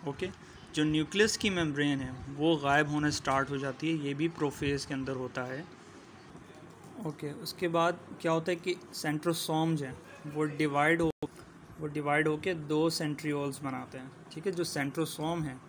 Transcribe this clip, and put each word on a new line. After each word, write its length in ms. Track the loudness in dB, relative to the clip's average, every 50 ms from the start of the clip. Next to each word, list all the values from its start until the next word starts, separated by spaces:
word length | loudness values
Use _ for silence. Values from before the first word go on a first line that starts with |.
| -6 -6
ओके, 220 | -6 -4 -6 -8 -8 -12 -18 -20 -20 -20 -20 -4 0
जो 100 | 2 4
nucleus 520 | 4 4 2 0 0 4 4 4 4 4
की 140 | 0 0 0
membrane 500 | 2 2 0 0 2 2 2 2 2 2
है 340 | -2 -4 -6 -8 -10 -10 -4
वो 220 | 2 4 4 4
गायब 320 | 4 4 4 6 6 6 4
होना 220 | 2 2 2 2
start 400 | 0 0 0 2 2 2 2 2
हो 80 | -2 -4
जाती 320 | -2 -4 -4 -2 -2 -2
है, 140 | 0 0 0
ये 100 | -2 -2
भी 140 | 0 -2 -2
prophase 560 | 0 0 -2 -2 0 0 0 0 0 0 -2
के 100 | -4 -4
अंदर 220 | -4 -4 -4 -4
होता 260 | -4 -4 -4 -4 -4
है। 240 | -4 -4 -6 -8 -8 -12 -14 -20 -20 -20 -20 -20 -20 -20 -20 -20 -20 -20 -20 -18 -18 -18 -20 -18 -18 -20 -20 -20 -20 -18 -14 -8 -8
ओके, 260 | -8 -8 -6 -8 -10
उसके 360 | -8 -8 -10 -10 -6 -2 -2 2
बाद 300 | 2 4 4 4 2 -2 -8 -16 -14 -4
क्या 120 | 0 2
होता 180 | 2 2 2 0
है 60 | -2
कि 200 | -2 0 -4 -4 -4 -6 -12 -10
सेंट्रोसोम 840 | -4 -2 0 -2 0 2 0 0 0 0 0 2 2 4 2 2
जो 100 | 0 0
हैं 160 | -6 -8 -12 -16 -18 -18 -14 -12 -6
वो 120 | -2 0 0
divide 580 | 0 2 2 0 2 4 6 6 6 6 6
हो, 80 | 4 2 2 _ -6 -8 -8 -14 -20 -20 -20 -20 -20 -20 -12 -8
वो 80 | -8
डिवाइड 420 | -6 -4 -2 2 4 4 6 6 4
होके 260 | 2 2 0 -2 -2
दो 360 | -2 -2 0 2 4 4 4
centrioles 720 | 2 2 0 0 -2 -2 -2 -2 0 0 0 -2 -4 -4
बनाते 360 | -6 -6 -4 -6 -8 -10 -12 -14
हैं, 140 | -14 -14 -16 -18 -18 -14
ठीक 140 | -14 -4 -4
है। 60 | -2
जो 120 | 0 0 -2
centrosome 800 | 0 0 0 0 0 0 -2 -2 -2 -2 -4 -2 -2 -2 -2
है 180 | -2 -4 -6 -10 -14